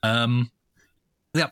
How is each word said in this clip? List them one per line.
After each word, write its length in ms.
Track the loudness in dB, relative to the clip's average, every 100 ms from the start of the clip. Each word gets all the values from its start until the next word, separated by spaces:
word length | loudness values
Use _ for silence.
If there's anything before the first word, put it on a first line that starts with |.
Um, 480 | -2 0 0 0 -2 _ _ _ _ _ _ _ _ -4
yeah, 120 | -2